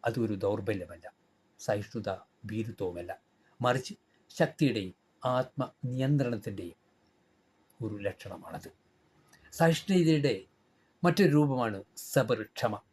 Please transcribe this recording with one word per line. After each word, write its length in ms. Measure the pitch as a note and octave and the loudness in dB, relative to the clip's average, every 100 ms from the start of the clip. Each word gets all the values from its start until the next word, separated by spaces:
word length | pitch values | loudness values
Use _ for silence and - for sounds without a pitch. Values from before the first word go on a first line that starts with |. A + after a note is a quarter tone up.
അതൊരു 320 | A#2 A2+ A2 G2+ | -4 -2 -2 -2
ദൗർബല്യമല്ല, 680 | G2 G#2 F#2+ G2+ E2+ - - _ _ _ _ _ | -2 -2 -2 -6 -6 -14 -20 _ _ _ _ _
സഹിഷ്ണുത 500 | - G#2+ G#2 A#2 G2+ F#2+ - _ G#2+ | -4 -4 -4 -8 -6 -8 -12 _ -8
ഭീരുത്വവുമല്ല, 640 | G#2+ A2+ G#2+ F#2 F2 E2+ - _ _ _ _ | -6 -6 -6 -6 -6 -10 -12 _ _ _ _
മറിച്ച് 340 | B2 B2+ - G#3 _ _ _ | 0 0 -4 -16 _ _ _
ശക്തിയുടെയും 640 | - D#3 - C#3+ A2+ F#2+ - _ _ | -2 -2 2 0 0 -6 -10 _ _
ആത്മനിയന്ത്രണത്തിൻ്റെയും 1600 | B2+ B2+ B2+ - B2+ _ B2+ B2+ C3 C#3+ B2 A2+ - G2 F2 - _ _ _ _ _ _ _ _ _ _ | -2 0 -2 -4 -8 _ -6 -2 2 2 2 -4 -6 -10 -12 -16 _ _ _ _ _ _ _ _ _ _
ഒരു 160 | A2 G#2 | -8 -6
ലക്ഷണമാണത്. 760 | G2 - G2+ F2 - - - _ _ _ _ _ _ _ - | -6 -8 -14 -14 -14 -14 -16 _ _ _ _ _ _ _ -20
സഹിഷ്ണുതയുടെ 800 | - E3 D#3+ - F#3 D#3+ D#3 C#3 G#2+ - _ _ _ _ _ | 2 4 4 2 4 6 4 2 -2 -6 _ _ _ _ _
മറ്റൊരു 280 | F3 E3+ F3+ | 0 6 6
രൂപമാണ് 480 | D3 D3 B2+ A#2 G2 - - | 6 4 2 -2 -2 -10 -16
സബർ, 380 | - - A2+ A2+ | 0 0 2 0
ക്ഷമ. 300 | G#2+ - A#2 G2+ _ | -2 -2 -2 -2 _